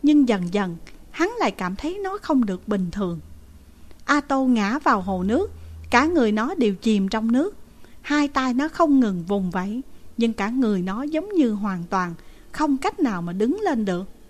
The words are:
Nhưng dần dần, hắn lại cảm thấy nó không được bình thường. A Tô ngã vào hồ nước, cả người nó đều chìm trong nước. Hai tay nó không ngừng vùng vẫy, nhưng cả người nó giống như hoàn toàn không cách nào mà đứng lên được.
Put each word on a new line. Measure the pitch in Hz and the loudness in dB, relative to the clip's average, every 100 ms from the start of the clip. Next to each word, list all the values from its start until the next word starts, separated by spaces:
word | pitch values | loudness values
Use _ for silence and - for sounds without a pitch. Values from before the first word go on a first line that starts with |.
Nhưng | 285 302 254 | 6 6 6
dần | 208 175 | 2 0
dần, | 202 190 165 - - - | -2 -2 -6 -14 -18 -18
hắn | - 349 480 | -4 -2 0
lại | 349 | -2
cảm | - 180 196 | -2 -6 -4
thấy | 302 381 | -6 -6
nó | 381 403 | -6 -6
không | - 285 214 | 0 2 2
được | 185 - | -2 -2
bình | 208 180 | -2 -2
thường. | 196 190 170 - - - - - - - - | -2 -4 -4 -10 -18 -20 -20 -20 -20 -20 -16
A | - 285 | 0 0
Tô | 285 269 | 2 0
ngã | 262 240 202 262 | 2 2 2 0
vào | 311 220 | 2 2
hồ | 185 185 | 0 -2
nước, | 185 240 415 - - - - | 0 0 0 -6 -16 -16 2
cả | 247 302 | 2 4
người | 349 226 | 4 2
nó | 214 240 | 2 -2
đều | 370 233 | 0 0
chìm | 190 226 208 190 | 2 2 2 2
trong | 220 226 | 0 2
nước. | 240 359 - - - - - | 2 0 -4 -20 -20 -20 -16
Hai | - 294 285 | -2 0 2
tay | 285 262 | 0 0
nó | 247 302 | 0 -2
không | - 330 277 | 2 4 6
ngừng | 233 180 | 4 0
vùng | 170 202 185 | -2 -2 0
vẫy, | 180 190 233 - - - - | -4 -4 -6 -10 -14 -14 -2
nhưng | 233 | 0
cả | 220 202 | 0 -2
người | 247 240 202 | 2 2 2
nó | 180 208 | -2 -4
giống | 294 311 392 | -2 -4 -2
như | 392 254 | 2 2
hoàn | 208 208 185 170 | 2 -4 -4 -4
toàn | 190 175 170 - - - | -2 -2 -8 -16 -20 -16
không | - 302 262 | -2 0 0
cách | 339 415 | -2 0
nào | 285 185 | 0 0
mà | 170 | -4
đứng | 180 220 381 | 0 0 2
lên | 415 262 | 0 0
được. | 202 175 190 - | 0 -2 -6 -14